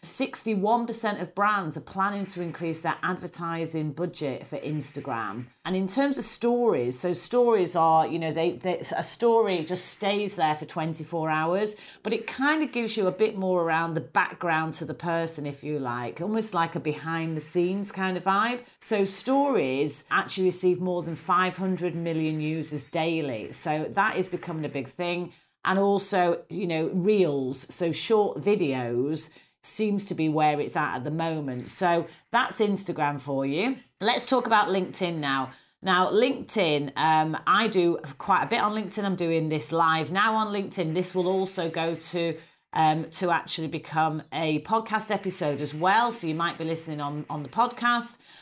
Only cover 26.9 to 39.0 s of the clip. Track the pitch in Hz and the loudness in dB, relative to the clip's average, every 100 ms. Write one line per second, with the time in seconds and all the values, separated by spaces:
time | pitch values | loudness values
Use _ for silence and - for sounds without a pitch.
26.9 | 185 175 214 175 143 131 139 - - 170 | 2 4 4 4 2 -2 -4 -4 -2 0
27.9 | 156 - 220 202 - 196 208 160 131 120 | 0 2 4 4 0 0 2 2 0 0
28.9 | 120 135 156 - - _ _ - - 214 | 0 0 0 -2 -6 _ _ -4 0 2
29.9 | 202 - 156 160 151 151 147 120 160 147 | 0 -2 0 2 4 2 2 0 -2 -2
30.9 | 120 127 156 165 160 143 127 127 - 180 | -2 -4 -2 -2 -2 -4 -6 -4 0 2
31.9 | 170 165 - _ 233 254 - 208 196 - | 2 0 -10 _ 0 0 2 2 0 -4
32.9 | 160 147 143 - 135 139 147 233 262 - | -2 -2 -2 -4 -2 0 0 -2 -4 -10
33.9 | _ 208 - - 262 240 220 - 190 185 | _ 0 2 2 2 4 4 4 2 0
34.9 | - 180 165 143 139 127 - _ _ 190 | -2 -2 -2 0 0 -2 -8 _ _ 2
35.9 | 180 185 202 254 - - - 175 147 147 | 4 4 4 4 2 -2 2 2 2 0
36.9 | - 156 156 156 156 - 190 226 190 170 | 0 4 4 4 0 2 4 4 4 4
37.9 | 165 143 - - 180 208 233 208 214 190 | 2 -4 -8 2 2 4 2 2 0 -4
38.9 | 202 | -4